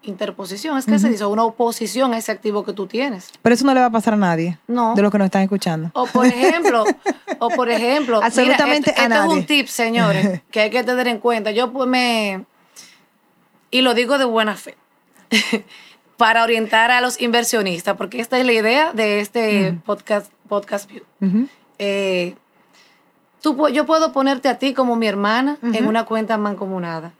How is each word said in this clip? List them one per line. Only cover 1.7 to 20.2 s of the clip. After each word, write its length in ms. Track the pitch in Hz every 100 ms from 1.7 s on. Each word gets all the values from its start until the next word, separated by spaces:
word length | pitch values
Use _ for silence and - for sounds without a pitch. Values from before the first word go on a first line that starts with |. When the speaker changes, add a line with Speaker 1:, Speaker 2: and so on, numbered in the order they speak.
| 226 214 208 262
Speaker 1:
a 40 | 226
ese 140 | 220
activo 320 | 202 214 208 196
que 80 |
tú 120 | 196 196
tienes. 440 | 220 277 196 - -
Speaker 2:
Pero 140 | 226 233
eso 100 | 269
no 80 |
le 60 | 262
va 60 | 247
a 40 |
pasar 220 | 226 220 214
a 20 |
nadie 420 | 185 165 165 165 -
Speaker 1:
No. 260 | 240 226 220
Speaker 2:
de 60 |
los 100 | 202
que 60 | 202
nos 80 | 190
están 180 | 196
escuchando. 460 | 190 196 185 160 165
Speaker 1:
O 120 | 254 247
por 180 | 240 254
ejemplo, 580 | 247 370 330 349 240
Speaker 2:
<laughs> 560 | 294 - - - - 254
Speaker 1:
o 100 | 233
por 200 | 320 247
ejemplo, 460 | 233 240 285 254 226
mira, 100 | 220
Speaker 2:
Absolutamente 640 | 240 247 262 269 294 302
Speaker 1:
este, 120 | 240
Speaker 2:
a 20 | 240
Speaker 1:
este 80 | 226
es 40 |
Speaker 2:
nadie. 120 | -
Speaker 1:
un 120 | 302 -
tip, 220 | 285 -
señores, 760 | - 233 233 - 190 196 180 _
Speaker 2:
<laughs> 60 |
Speaker 1:
que 80 | 220
hay 100 | 214
que 120 | 233
tener 240 | 233 254 247
en 120 | 226
cuenta. 320 | 240 233 214
Yo, 200 | 214 247
pues, 160 | 254 254
me, 560 | 254 247 226 208 190 - _ _ - - _ _ _ _ _ _ _ _
y 100 | 254
lo 120 | 262
digo 240 | 233 247 277
de 80 | 254
buena 300 | 226 214 190
fe. 180 | - - _ _ _ _ _
<laughs> 360 | 220 - 233 - - - _ _ _
para 260 | 226 226
orientar 480 | 226 233 214 220 233
a 100 | 247
los 180 | 247 240
inversionistas, 760 | 240 233 233 233 196 175 202 190
porque 220 | 190 247
esta 180 | 240 254
es 60 | 254
la 80 |
idea 400 | 226 220 262 311
de 260 | 240 220 208
este 500 | 208 240 220 208 190
Speaker 2:
Ujú. 80 | 175
Speaker 1:
podcast, 500 | - 202 - 208